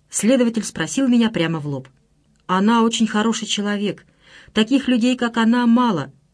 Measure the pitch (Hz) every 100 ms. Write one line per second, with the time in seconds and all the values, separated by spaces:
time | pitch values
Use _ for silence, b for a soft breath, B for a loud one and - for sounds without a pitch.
0 | _ - 208 269 240 226 - - 160 -
1 | 269 240 226 220 165 165 147 139 131 _
2 | _ _ _ _ - 185 202 233 226 226
3 | 214 208 220 226 220 - 202 208 202 -
4 | b b b b b - 220 269 262 247
5 | 247 254 240 233 226 247 240 233 247 175
6 | 135 - _